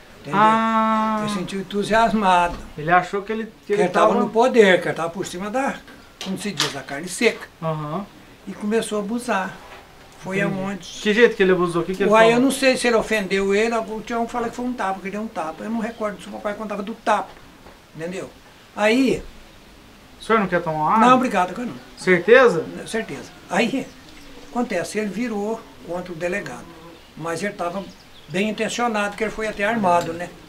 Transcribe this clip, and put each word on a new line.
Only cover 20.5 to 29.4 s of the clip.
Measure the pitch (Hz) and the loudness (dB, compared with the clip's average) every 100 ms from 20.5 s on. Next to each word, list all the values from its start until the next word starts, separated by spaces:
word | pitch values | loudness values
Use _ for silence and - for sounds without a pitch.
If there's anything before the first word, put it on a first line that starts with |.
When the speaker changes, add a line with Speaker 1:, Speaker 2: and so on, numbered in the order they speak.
| 175 | -2
Speaker 2:
tomar | 165 156 160 220 | -2 -2 2 4
água? | 240 | 6
Speaker 1:
Não, | 254 | 6
obrigado, | 247 190 180 | 4 0 0
que | 185 | -4
eu | 240 | -8
não. | - - - | -10 -16 -4
Speaker 2:
Certeza? | 190 175 202 254 240 - 135 175 - | 2 2 8 8 8 4 -4 -10 -8
Speaker 1:
Certeza. | 226 - 131 - - - | -8 -8 -12 -14 -18 -4
Aí, | 185 233 262 - - - - - - - | -2 0 -2 -8 -16 -20 -20 -20 -20 -10
acontece, | 240 240 180 160 208 | -6 -4 -4 -4 -6
ele | 214 | -6
virou | 185 247 208 208 220 - - - | -4 -4 -4 -6 -8 -12 -18 -10
contra | 175 175 | -10 -10
o | 160 | -8
delegado, | 175 202 127 120 107 - - - - - | -6 -6 -8 -14 -16 -20 -20 -20 -20 -12
mas | 165 165 | -8 -6
ele | 202 | -6
tava | 202 175 196 180 - - - - | -6 -6 -6 -10 -18 -20 -20 -6
bem | 175 214 | -2 -2
intencionado, | 214 214 - 240 208 208 202 | -2 -4 -2 -2 0 -4 -4
que | |
ele | 214 | -6
foi | 214 | -4